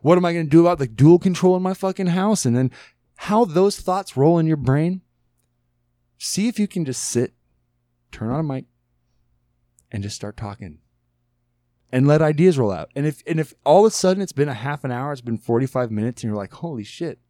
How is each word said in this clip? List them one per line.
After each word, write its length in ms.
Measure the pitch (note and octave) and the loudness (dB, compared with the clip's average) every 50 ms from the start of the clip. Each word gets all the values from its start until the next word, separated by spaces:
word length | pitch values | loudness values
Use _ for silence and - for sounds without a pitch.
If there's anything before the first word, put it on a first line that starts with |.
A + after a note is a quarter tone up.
what 160 | - D3 F3 | 2 4 4
am 80 | F#3 F3+ | 4 4
I 80 | E3+ E3+ | 0 -2
gonna 120 | E3+ D#3+ | -2 0
do 140 | D3+ C#3+ E3 E3+ | 4 4 6 6
about 160 | F3 F3+ D3 | 6 4 0
the 80 | C#3 A#2+ | -4 -4
dual 300 | A2 G#2 C3+ D#3 F3 F3 | 0 4 6 8 8 6
control 380 | - F#3+ F3+ - F3+ F#3 F#3 | 4 0 -2 2 2 2 2
in 60 | F3+ F#3 | 2 0
my 120 | F#3 F#3+ | -4 -4
fucking 320 | - - F#3+ F#3 - F#3+ | -4 -4 -6 -4 -4 -2
house, 400 | F3 E3+ F#3 F#3+ G#3 G3+ - - | -2 -2 0 0 0 0 0 0
and 100 | B2+ A#2 | 0 0
then 140 | B2 C3 B2 - - - - _ _ _ _ _ | 0 0 -2 -4 -8 -20 -20 _ _ _ _ _
how 280 | - - - G#3 A3 A#3+ | -14 -6 -2 0 0 2
those 340 | F#3 D3 F3 G3 G3+ G3+ - | 2 2 2 2 2 0 -2
thoughts 360 | - - F#3 G3 G3 - - | -4 -4 -4 -4 -4 -6 -2
roll 220 | B2+ C#3 D#3+ E3+ E3+ | 2 2 4 4 2
in 80 | D#3+ | 2
your 100 | D#3+ D#3+ | 0 -2
brain. 460 | D3 B2+ B2+ C3+ D3 D#3 F3 F#3 F#3 - _ _ _ _ _ _ _ _ _ _ _ _ _ _ _ _ _ _ _ _ _ _ | -2 0 0 0 0 0 -2 -4 -6 -10 _ _ _ _ _ _ _ _ _ _ _ _ _ _ _ _ _ _ _ _ _ _
See 320 | - - - - F#3 G3+ B3 | -14 -12 -8 -4 -2 -2 -2
if 100 | A3+ - | -2 -2
you 80 | G#3 | -4
can 200 | G3+ - F#3 E3 | -4 -4 -6 -6
just 160 | C3 B2+ - - | -6 -6 -8 -8
sit, 300 | - - A#2+ A#2+ - _ _ _ _ _ _ _ _ _ _ _ _ _ _ _ _ | -4 -2 -2 -2 -4 _ _ _ _ _ _ _ _ _ _ _ _ _ _ _ _
turn 200 | - - G#2+ A2+ | -14 -10 -8 -6
on 100 | B2+ D3+ | -4 -4
a 20 | D#3+ | -4
mic, 220 | D3 C3+ C3 - _ _ _ _ _ _ _ _ _ _ _ _ _ _ _ _ _ _ _ _ _ _ _ _ _ - | -6 -6 -8 -10 _ _ _ _ _ _ _ _ _ _ _ _ _ _ _ _ _ _ _ _ _ _ _ _ _ -10
and 100 | G#2 G2 | -10 -8
just 140 | G2+ - | -8 -10
start 220 | - - G#2 G#2 - | -12 -12 -14 -12 -12
talking. 400 | A2+ G2+ G2+ - G#2 F2 D2+ D#2+ _ _ _ _ _ _ _ _ _ _ _ _ _ _ _ _ _ _ _ _ _ _ - | -12 -12 -12 -14 -16 -18 -18 -20 _ _ _ _ _ _ _ _ _ _ _ _ _ _ _ _ _ _ _ _ _ _ 0
And 140 | C3 C3+ | 2 4
let 160 | C#3+ D3 D#3 D#3+ | 4 4 4 2
ideas 340 | D3+ D#3 C#3+ E3+ F#3 E3 | 2 2 4 4 4 4
roll 140 | C3+ A#2+ G#2 | 2 0 -2
out. 180 | F#2 D#2+ D#2+ - - | -2 -4 -8 -10 -8
And 100 | C#3 C#3+ | -6 -4
if, 180 | D3+ C#3+ - - | -4 -6 -6 -8
and 140 | D3 E3 D#3+ | -6 -4 -4
if 120 | D#3 - - _ - | -4 -6 -8 _ 2
all 200 | - D3+ F#3+ G#3+ | 4 4 6 6
of 80 | A3 - | 4 2
a 20 | |
sudden 280 | - - F#3 F#3 G3 G3 | 2 0 0 0 0 -2
it's 100 | - - | -6 -4
been 160 | C3 D3 D3 | -4 -4 -4
a 60 | C3 | -4
half 300 | G#2+ A#2+ C#3+ D3 D3 - | -8 -8 -8 -8 -6 -6
an 80 | C3+ B2 | -8 -6
hour, 200 | A#2+ C3+ D3 D3 | -6 -6 -8 -10
it's 80 | C3 | -10
been 160 | A#2+ A#2+ A2+ G#2+ | -8 -8 -8 -6
forty-five 520 | _ - A#2 A#2+ C3+ C3 - C3 B2 A2+ | _ -2 0 0 0 -2 -4 -4 -4 -4
minutes, 320 | A2 G#2 G#2+ B2 B2 - - | -4 -4 -4 -6 -6 -8 -8
and 80 | A2+ | -8
you're 80 | G#2+ G#2 | -6 -6
like, 140 | G2 F#2 - | -8 -10 -14
"Holy 320 | - - E3+ D3+ A2+ G2+ | -14 -12 -12 -10 -10 -12
shit. 340 | - - - E3+ D#3+ - - _ | -12 -12 -10 -10 -10 -10 -12 _